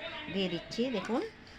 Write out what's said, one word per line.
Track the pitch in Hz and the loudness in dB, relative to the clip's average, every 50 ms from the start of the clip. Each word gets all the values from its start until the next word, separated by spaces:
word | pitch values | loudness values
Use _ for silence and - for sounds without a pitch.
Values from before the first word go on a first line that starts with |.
| - - - - - - 165 | 2 -2 -6 -6 -4 -2 0
দিয়ে | 196 190 180 | 2 2 2
দিচ্ছি। | 170 160 - - - - 240 269 | 2 0 -2 -2 0 2 2 4
দেখুন, | 247 190 - - 220 277 415 440 - - - - - | 2 2 2 2 2 2 2 0 -4 -10 -16 -16 -16